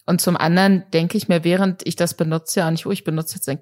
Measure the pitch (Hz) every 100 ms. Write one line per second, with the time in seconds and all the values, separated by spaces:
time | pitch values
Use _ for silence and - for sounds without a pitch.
0 | - 175 - 175 165 175 196 190 - 165
1 | 170 214 - 175 170 180 190 180 - -
2 | 175 - 160 160 - - 165 165 - 202
3 | - 160 160 - - 143